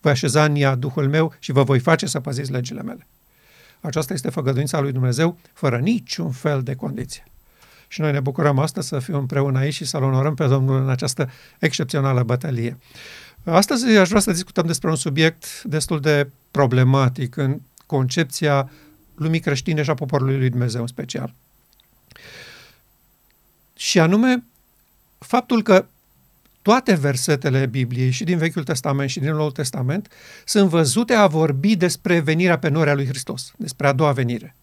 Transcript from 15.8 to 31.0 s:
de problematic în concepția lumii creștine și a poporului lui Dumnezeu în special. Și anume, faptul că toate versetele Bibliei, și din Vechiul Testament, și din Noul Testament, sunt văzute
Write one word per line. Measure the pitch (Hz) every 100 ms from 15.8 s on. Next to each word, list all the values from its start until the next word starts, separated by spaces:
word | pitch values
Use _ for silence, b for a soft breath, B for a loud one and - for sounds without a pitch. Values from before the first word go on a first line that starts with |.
| - 160
de | 147 147 139 - _
problematic | - 135 127 127 139 131 123 127 143
în | 135 147 - _ _
concepția | 135 127 170 156 - 156 139 135 B B B _
lumii | - 156 165
creștine | 165 139 - 156
și | 147
a |
poporului | 147 139 143 131 135
lui | 127
Dumnezeu | 123 123 120
în | 117
special. | - 135 - - - _ _ _ _ _ _ _ B B B B B B B _ _ _ _ _ _ _ _ _ _
Și | - 190
anume, | 156 202 254 247 - _ _ _ _ _ _ _
faptul | - 247 254 233
că | 220 190 - _ _ _ _ _ _ _
toate | - 240 247
versetele | 180 139 127 - 147 151 131 131
Bibliei, | 117 123 123 127
și | 127
din | 170 175
Vechiul | 160 165
Testament, | 143 139 - 139 139
și | 135
din | 139
Noul | 151 151
Testament, | 131 139 - 127 165 214 B B B
sunt | - 208 196
văzute | 165 151 208